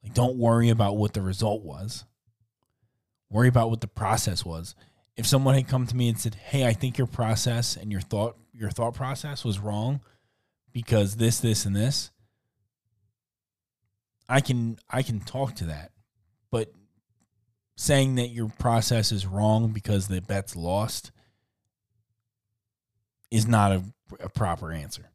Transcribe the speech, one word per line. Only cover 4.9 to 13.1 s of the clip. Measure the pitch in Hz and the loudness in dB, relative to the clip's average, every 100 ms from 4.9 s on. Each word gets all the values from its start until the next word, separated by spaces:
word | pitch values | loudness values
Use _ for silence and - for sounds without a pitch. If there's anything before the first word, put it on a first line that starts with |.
| _ _ - | _ _ -6
If | - | 2
someone | 139 135 135 | 4 4 4
had | 127 | 2
come | 131 123 | -2 0
to | 123 | 0
me | 120 | 0
and | 110 | 0
said, | 120 107 | -4 -8
"Hey, | - 139 127 | -6 0 2
I | |
think | 110 131 120 | 2 -2 -2
your | 123 | -4
process | - 113 113 - 117 117 - | -2 -2 0 0 -2 -2 -4
and | 101 | -6
your | 101 | -6
thought, | 90 104 110 113 _ | -4 -2 -2 -6 _
your | 113 107 | -8 -8
thought | - 117 120 | -2 -4 -4
process | 131 135 151 143 117 | -8 -8 -8 -6 -4
was | 98 | -4
wrong | 104 104 113 139 - _ _ _ _ _ _ | -4 -4 -2 -4 -8 _ _ _ _ _ _
because | - 117 110 101 110 | -12 2 4 4 2
this, | 113 110 | 2 2
this, | 120 104 104 | 2 0 0
and | 98 | 0
this," | 117 139 - _ _ _ _ _ _ _ _ _ _ | 2 0 -4 _ _ _ _ _ _ _ _ _ _